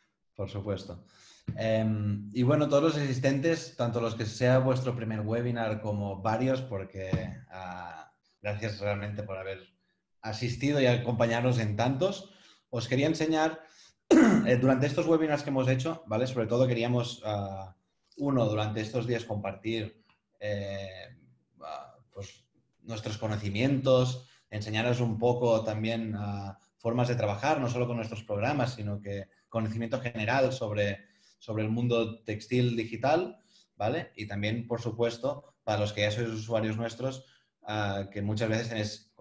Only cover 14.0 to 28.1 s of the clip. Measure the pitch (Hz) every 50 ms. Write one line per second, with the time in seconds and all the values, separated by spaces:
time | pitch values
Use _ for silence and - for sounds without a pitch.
14 | _ - - 330 262 220 180 - 107 117 127 123 127 131 131 127 143 143 - 175
15 | 160 160 165 156 160 156 147 147 - 143 139 131 127 127 131 127 127 165 160 -
16 | - - 110 110 131 127 127 123 110 107 120 123 131 127 120 117 113 120 123 123
17 | 117 117 - - - 107 104 101 98 98 98 95 95 92 - _ _ _ _ _
18 | _ _ _ - 143 143 135 127 113 107 107 107 107 107 107 110 107 107 - 123
19 | 123 120 117 110 - - 107 101 101 98 95 - - 110 113 113 101 - - _
20 | _ _ _ _ _ _ _ - 104 104 104 101 101 98 98 98 98 95 92 92
21 | - - - 82 _ _ _ _ _ _ _ - 69 78 76 67 67 - - -
22 | _ _ - 104 98 - - - _ _ _ _ _ _ _ _ - 104 113 107
23 | - 117 107 - 113 107 107 104 104 101 98 104 123 139 139 127 131 131 127 127
24 | 127 127 - - - - _ _ _ _ 104 107 104 107 107 110 117 123 123 123
25 | 120 113 107 107 117 123 120 123 123 117 113 110 110 110 107 107 107 113 113 113
26 | 113 110 104 101 104 101 101 101 98 98 95 - _ _ _ _ - 117 120 123
27 | 123 123 120 120 113 104 101 104 135 147 160 143 131 113 120 123 123 120 120 117
28 | 110 110